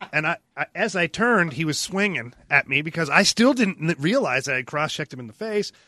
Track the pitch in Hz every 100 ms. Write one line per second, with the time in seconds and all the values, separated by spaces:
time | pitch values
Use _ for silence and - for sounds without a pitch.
0 | - 147 160 170 _ - 151 175 214 185
1 | 170 - 240 220 170 135 156 143 - 190
2 | 202 143 120 - _ 143 131 139 160 165
3 | 151 156 202 - 247 262 202 156 156 147
4 | 151 262 175 127 139 131 127 151 151 -
5 | 147 127 117 - 220 208 - -